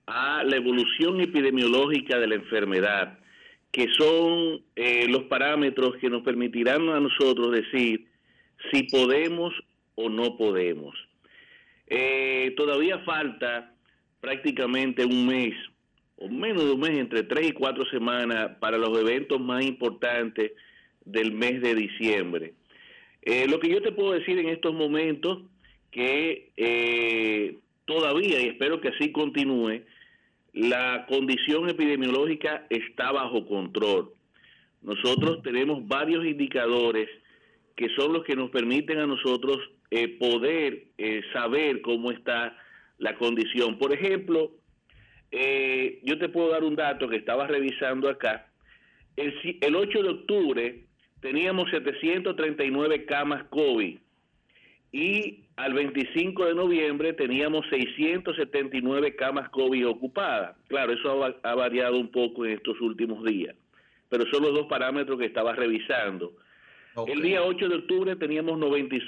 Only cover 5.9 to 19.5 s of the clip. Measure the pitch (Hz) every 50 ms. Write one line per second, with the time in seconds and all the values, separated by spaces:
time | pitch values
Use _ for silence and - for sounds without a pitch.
5.9 | 127 - 131 127 120 117 120 135 120 120 123 117 117 120 117 123 135 156 165 165
6.9 | 156 143 143 135 - - 139 131 123 120 120 120 120 113 110 - - 131 123 117
7.9 | 110 110 - _ _ _ _ _ _ _ _ _ _ _ - - 151 139 131 -
8.9 | 139 131 127 123 135 151 160 165 170 170 170 175 165 - - _ _ _ _ _
9.9 | - 110 113 113 107 113 120 120 104 120 110 107 95 92 90 87 82 76 73 71
10.9 | - - - _ _ _ _ _ _ - - - - - _ _ _ _ _ -
11.9 | - 127 131 135 135 135 135 131 131 131 131 131 127 147 147 147 143 143 156 185
12.9 | 190 185 - 175 160 156 151 135 117 - 127 120 120 117 117 - _ _ _ _
13.9 | _ _ _ _ _ _ - 131 135 135 - 147 127 135 131 120 127 131 135 131
14.9 | 123 131 123 123 127 123 123 127 131 127 123 113 90 - - - _ _ _ _
15.9 | _ _ _ _ _ - - 95 120 139 202 226 214 175 151 143 135 127 151 160
16.9 | 151 143 127 113 120 113 107 - 127 151 165 160 139 - 135 135 123 127 127 -
17.9 | 135 120 117 120 123 120 120 117 117 110 110 - - - 113 110 113 113 113 110
18.9 | 113 113 110 113 123 135 143 - 143 131 127 123